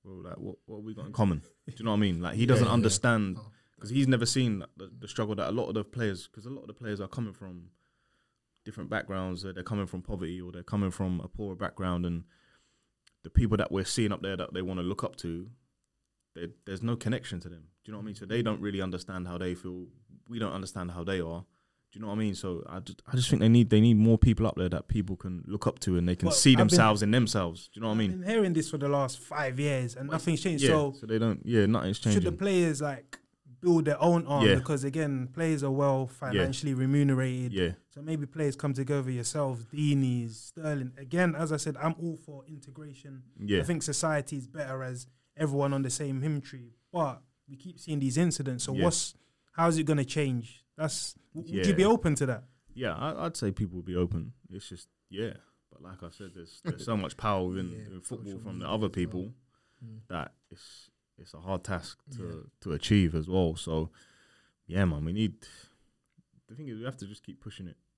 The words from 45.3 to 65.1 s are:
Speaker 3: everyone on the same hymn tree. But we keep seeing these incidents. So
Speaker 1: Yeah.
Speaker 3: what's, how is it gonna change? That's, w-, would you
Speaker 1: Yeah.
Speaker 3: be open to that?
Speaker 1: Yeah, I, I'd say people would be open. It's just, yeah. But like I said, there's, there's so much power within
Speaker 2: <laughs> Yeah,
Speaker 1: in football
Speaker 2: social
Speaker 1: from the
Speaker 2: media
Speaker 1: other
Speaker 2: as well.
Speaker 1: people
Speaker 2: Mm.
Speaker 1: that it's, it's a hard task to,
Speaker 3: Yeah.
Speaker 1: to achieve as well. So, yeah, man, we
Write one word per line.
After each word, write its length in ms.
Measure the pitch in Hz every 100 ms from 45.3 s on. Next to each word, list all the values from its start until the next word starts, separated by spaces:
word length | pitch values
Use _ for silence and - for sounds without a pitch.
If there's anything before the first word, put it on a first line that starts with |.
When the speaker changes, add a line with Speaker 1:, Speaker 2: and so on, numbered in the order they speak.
| -
Speaker 3:
everyone 340 | 151 139 139
on 100 | 139
the 60 | 131
same 320 | - 147 135
hymn 200 | 147 147
tree. 320 | 127 131 120 _ _
But 300 | 180 151 120 _ _ _
we 80 | 139
keep 240 | 185 -
seeing 200 | - 151
these 180 | 135 123
incidents. 480 | 175 - 135 123 -
So 80 | 131
Speaker 1:
Yeah. 80 |
Speaker 3:
what's, 300 | 175 - - - _ _ _
how 160 | - 170
is 80 | 160
it 80 | 151
gonna 180 | 151
change? 600 | 131 156 143 127 117 - _ -
That's, 360 | 156 - - - _
w-, 220 | 156 - 196
would 100 | 185
you 60 |
Speaker 1:
Yeah. 60 | 175
Speaker 3:
be 80 | 196
open 300 | 233 180 143
to 100 | 135
that? 180 | 120 - _ _
Speaker 1:
Yeah, 200 | - 123 80
I, 300 | 143 - 165
I'd 120 | -
say 120 | 107
people 260 | 92 101 90
would 80 | 90
be 100 | 90
open. 380 | 90 87 80 - _
It's 180 | 95 -
just, 220 | 87 - _ _
yeah. 280 | 95 110 - _ _ _
But 100 | -
like 220 | 82 92
I 60 | 85
said, 220 | - 98 92
there's, 240 | 85 - 175
there's 180 | -
so 140 | - 110
much 180 | 92 -
power 320 | 110 98 92
within 220 | 92 90
Speaker 2:
<laughs> 20 |
Yeah, 240 | - 107 95
Speaker 1:
in 60 |
football 240 | - 117 104
Speaker 2:
social 140 | 95
Speaker 1:
from 180 | 113 90
the 60 | 82
Speaker 2:
media 20 |
Speaker 1:
other 80 | 107
Speaker 2:
as 60 |
well. 80 | 104
Speaker 1:
people 440 | 92 85 90 98 123 _ _ _ _
Speaker 2:
Mm. 160 | 117 110 -
Speaker 1:
that 240 | 87 71 _ _
it's, 380 | - - - - _ _ _
it's 160 | -
a 60 | 78
hard 240 | 87 95
task 360 | - 92 - - - 127
to, 60 |
Speaker 3:
Yeah. 260 | 87 80 - _
Speaker 1:
to 120 | -
achieve 420 | 73 - 104 87 80
as 120 | 78
well. 280 | 92 85 80
So, 360 | - 80 80 _ _ _ _ _ _ _ _
yeah, 180 | 87 92
man, 200 | 73
we 80 | 78